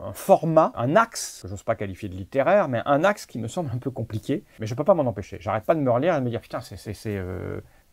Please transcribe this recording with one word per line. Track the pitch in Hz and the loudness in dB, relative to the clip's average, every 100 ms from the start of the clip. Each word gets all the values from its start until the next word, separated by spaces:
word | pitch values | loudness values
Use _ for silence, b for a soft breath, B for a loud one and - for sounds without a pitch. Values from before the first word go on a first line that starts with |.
un | 101 | -14
format, | 104 - 185 165 156 180 | -10 2 4 6 4 4
un | - 120 196 | 0 2 4
axe, | 277 - - - | 2 -4 -12 -12
que | 95 | -12
j'ose | 98 | -10
pas | - 110 | -4 -4
qualifier | 101 90 101 | -4 -8 -10
de | 92 | -10
littéraire, | 95 135 139 202 156 | -4 0 4 4 2
mais | 117 | -2
un | - 143 | 2 2
axe | 190 202 - | 4 0 -6
qui | 120 | -8
me | 113 | -6
semble | 185 151 | -6 -4
un | 123 | -4
peu | 135 | -6
compliqué. | 123 113 110 - 123 - b | -6 -6 -6 -4 -6 -6 b
Mais | 107 | -8
je | |
peux | 120 | -2
pas | 151 | 2
m'en | 175 | 4
empêcher. | 127 104 - 92 | 4 -2 -8 -8
J'arrête | 101 107 | -2 -2
pas | - 160 | 2 2
de | |
me | 131 | 4
relire | 120 170 156 | 2 2 0
et | |
de | |
me | 123 | 0
dire, | 113 | -4
putain, | - 147 | -8 -12
c'est, | - 98 | -10 -14
c'est, | 117 | -10
c'est, | 98 110 101 | -8 -6 -4
euh, | 92 90 95 95 - b b | -4 -6 -6 -8 -12 b b